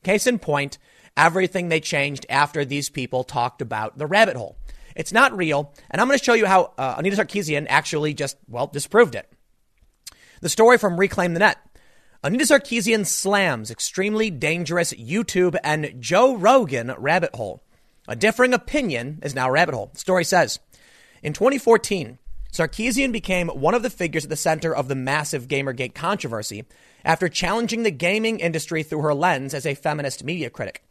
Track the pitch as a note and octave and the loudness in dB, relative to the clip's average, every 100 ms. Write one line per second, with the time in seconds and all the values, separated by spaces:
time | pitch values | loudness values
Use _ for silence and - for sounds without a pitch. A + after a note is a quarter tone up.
0 | - G#3 B3 A#3+ - C#3+ C#3+ - _ _ | 2 2 2 0 0 -2 -2 -8 _ _
1 | _ - E3 E3+ F#3 F#3+ F3 D#3+ - D3+ | _ 4 4 4 0 0 0 0 0 -2
2 | C#3 C#3 - C3+ D#3+ D#3+ C#3 C#3+ C3+ - | -2 -4 -2 0 0 0 -4 -4 -4 -8
3 | B2 B2+ B2+ C3 A#2+ _ A#2 A2 A2 C3+ | -4 -4 -4 -2 -2 _ -8 -6 -6 -6
4 | D3 G3 A3 B2 G#2 - - - - - | 0 4 4 2 -10 -12 -14 -16 -16 -10
5 | D#3+ A3 C4+ G#3 E3 C#3+ D3 - - - | 0 4 4 4 0 0 -2 -12 -8 0
6 | B3 C#4 - A#3 G3+ F#3+ - - C3 A#2 | 2 2 4 4 6 4 4 -2 -4 -2
7 | F3 G3 G#3 G3+ D#3+ D3 D3+ C#3+ D#3 D#3 | -2 0 -2 -2 -2 -4 2 2 2 -4
8 | D3+ D3+ C#3 - - A#2 C#3+ C#3+ - G#3+ | -4 -4 -6 -8 -12 -6 -6 -6 2 4
9 | A#3 A2+ - _ _ _ _ _ _ _ | 4 2 -14 _ _ _ _ _ _ _
10 | - _ _ - E3 - A3+ B3 G3+ E3+ | -20 _ _ -8 -6 4 6 6 4 0
11 | G3 - F3+ E3+ G3+ - _ - _ _ | 0 2 0 2 2 2 _ -20 _ _
12 | _ _ C#3+ A#3 D4 C#4+ C#4+ A#3 G3+ A3 | _ _ -4 0 4 4 2 -2 0 0
13 | F#3+ - F#3+ G3+ F#3 A#2+ G#2+ A2+ - - | 0 -2 0 2 2 -2 -6 -8 -8 -2
14 | G3 G#3+ A3 D3 D3+ E3+ D#3 E3+ E3 - | -2 0 -2 -2 -2 -2 -2 -2 -2 -4
15 | A2+ F#3+ G#3+ F3+ F3+ E3 D3 D3+ D3+ B2+ | -4 -4 -2 2 2 2 -2 -2 -2 -8
16 | A2+ F3 B3+ A#3+ F#3+ C4 F#3+ B2+ A#2 - | 0 4 4 4 6 6 4 -4 -6 -6
17 | C3 F3 E3+ - G#2 - _ _ _ _ | 0 0 0 -4 -8 -10 _ _ _ _
18 | - A#2 G#3 A3 B3+ B3 - D4+ A#3+ B2 | -12 0 0 2 2 2 0 -2 -2 -4
19 | B2 D3+ D3 C3 C3 C#3 E3+ B2+ G2 - | -6 -8 -8 -2 0 2 2 0 -8 -10
20 | - F#3 E3 F3+ C3 - _ _ _ _ | 0 0 4 2 2 -2 _ _ _ _
21 | _ _ D3+ D3 A#3 C#4 - A3+ - G3 | _ _ -10 0 2 2 4 4 4 -4
22 | A2+ B2+ - - - - - - A3+ A#3 | -6 -12 -12 -10 -8 -2 -2 0 -2 0
23 | C4+ A3+ - F#3 E3+ C3+ C#3+ A#3 A3+ - | 0 -2 -2 -2 -2 0 2 2 -2 -4
24 | E3+ D#3 D3+ D3+ E3 D#3 D#3+ D3 C3 C3+ | -4 -4 -6 -4 0 0 -2 -2 -2 -4
25 | B2+ D3 D3 D3 B2+ C#3 C#3 B2 B2+ - | -2 -2 -2 -8 -4 -4 -4 -4 -8 -4
26 | E3 G#3 C3+ A2+ G#2+ G#2 - _ _ _ | -4 -4 -4 -8 -8 -12 -14 _ _ _
27 | - D#3+ F3+ - F3 G#3+ A#3 A#3 A3+ C3+ | -2 0 0 -2 -2 -2 -2 -2 -2 -2
28 | F3 G#3+ A3+ A3 E3+ D#3+ - D#3+ D3+ D#3 | -2 0 -2 -2 -2 -4 -4 -6 -4 -2
29 | D3+ C#3+ F3 D3 C3+ C#3 D3 C#3 D#3+ D3 | 0 2 2 0 -2 -6 -6 -4 -4 -4
30 | C#3+ - D#3 F3 B2 - G#2 - _ | -6 -8 -8 -6 -8 -8 -10 -12 _